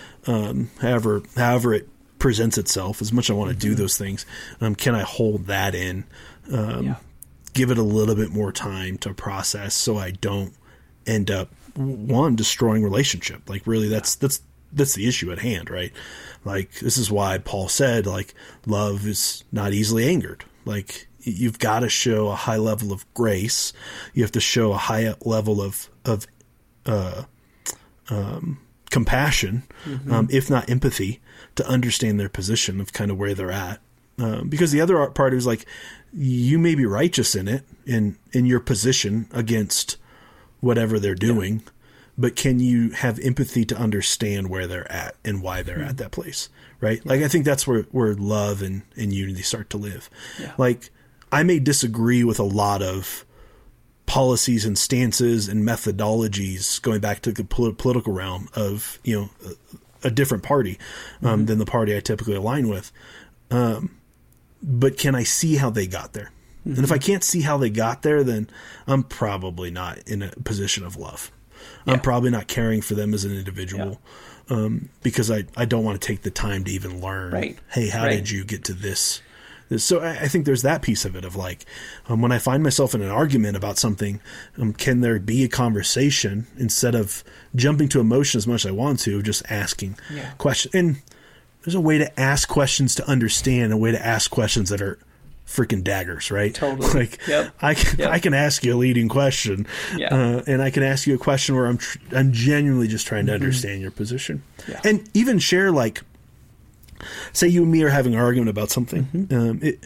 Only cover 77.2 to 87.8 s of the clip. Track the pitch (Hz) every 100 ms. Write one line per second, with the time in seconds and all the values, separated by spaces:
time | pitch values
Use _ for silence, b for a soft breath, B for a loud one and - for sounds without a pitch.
77.2 | 92 92 - - - 123 156 117 - 101
78.2 | 101 98 98 104 - 92 98 - - -
79.2 | B B B B B 117 - 175 165 135
80.2 | 143 175 143 131 131 156 - 104 98 92
81.2 | 90 95 92 90 - B B B - 113
82.2 | 120 123 - 135 147 - - 110 98 107
83.2 | 147 135 107 98 104 98 120 98 101 101
84.2 | B B B - 113 104 - 123 120 110
85.2 | 101 117 127 - 120 104 95 123 143 139
86.2 | 104 101 117 - 117 - 120 117 98 -
87.2 | B B B 127 135 147